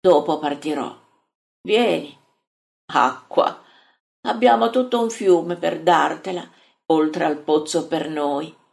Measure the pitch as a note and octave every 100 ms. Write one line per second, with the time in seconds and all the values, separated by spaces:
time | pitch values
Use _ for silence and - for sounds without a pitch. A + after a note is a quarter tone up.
0 | F#3 D#3 D3 D3+ D3+ C#3+ D3+ D3 B2 -
1 | _ _ _ _ _ _ - G#3+ A#3+ D#3+
2 | C#3+ - _ _ _ _ _ _ _ C#3+
3 | B2 - _ - - - _ _ _ _
4 | _ _ - A#3 B3 A3+ A3+ B3 B3 A#3+
5 | A3+ A3+ G3 F3 E3 F3 E3 D#3+ E3 E3
6 | D3+ D#3 - F3+ - _ _ _ _ D#3+
7 | D#3 D#3 D#3 D3 - D#3 D#3 E3+ D3+ D#3+
8 | D3+ D3+ D3 C#3 D#3+ - _